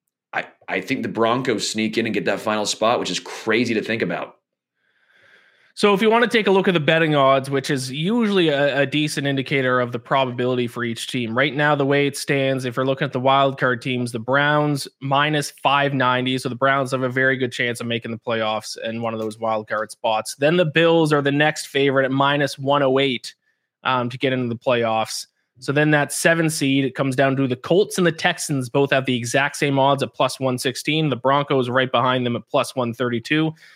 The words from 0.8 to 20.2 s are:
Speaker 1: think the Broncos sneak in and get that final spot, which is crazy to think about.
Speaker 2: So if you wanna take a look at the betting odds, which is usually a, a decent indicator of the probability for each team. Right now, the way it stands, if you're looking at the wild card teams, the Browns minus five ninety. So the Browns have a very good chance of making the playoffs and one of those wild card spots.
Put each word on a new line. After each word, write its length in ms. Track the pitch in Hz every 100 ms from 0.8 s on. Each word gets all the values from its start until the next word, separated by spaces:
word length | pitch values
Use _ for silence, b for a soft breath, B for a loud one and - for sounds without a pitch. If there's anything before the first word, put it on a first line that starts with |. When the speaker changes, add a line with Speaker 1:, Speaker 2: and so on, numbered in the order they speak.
Speaker 1:
think 220 | - 131
the 60 | 110
Broncos 600 | 90 113 123 127 104 -
sneak 280 | 107 110 113
in 80 | 113
and 80 |
get 120 | 101 95
that 140 | 98
final 260 | 110 107 104
spot, 340 | - 110 120
which 120 | 92
is 80 | 90
crazy 540 | - - - 110 117 110
to 60 |
think 200 | - 113
about. 360 | 95 80 - - _ _ _ b b b b b b b b b b -
Speaker 2:
So 160 | 208 190
if 80 |
you 80 | 226
wanna 160 | 226 240
take 180 | 233 208
a 60 |
look 160 | 190 190
at 80 | 170
the 40 |
betting 360 | 147 165 160 147
odds, 340 | 135 135 131
which 220 | 139 -
is 200 | 139 127
usually 580 | 139 170 240 214 196 160
a, 320 | 139 143 131
a 40 | 139
decent 400 | 147 151 156 143
indicator 540 | 135 127 143 127 127
of 120 | 120
the 60 | 120
probability 680 | - 139 135 123 123 127 117
for 160 | 120
each 240 | 120 113 -
team. 280 | 131 117 113
Right 200 | 143 131
now, 180 | 147
the 120 | 147 139
way 200 | 139 143
it 100 | 139
stands, 480 | - 143 135 135
if 120 | 127 120
you're 80 | 131
looking 200 | 135 143
at 60 |
the 80 | 131
wild 400 | 131 135 139 131
card 220 | 131 123
teams, 300 | 135 123 120
the 80 | 117
Browns 680 | 117 139 147 151 147 143 - _
minus 480 | 135 139 147 151 143
five 440 | - 143 143 143 139
ninety. 420 | 127 127 127 131
So 100 | 135
the 80 | 120
Browns 360 | 135 139 127
have 100 | 131
a 80 | 127
very 280 | 127 131 131
good 140 | 127
chance 300 | - 123 113
of 60 | 120
making 240 | 117 117
the 80 | 113
playoffs 580 | - 113 110 107 - -
and 180 | 113 113
one 140 | 117 113
of 40 |
those 200 | 110 110
wild 280 | 113 110 107
card 220 | 107 107
spots. 460 | - 113 110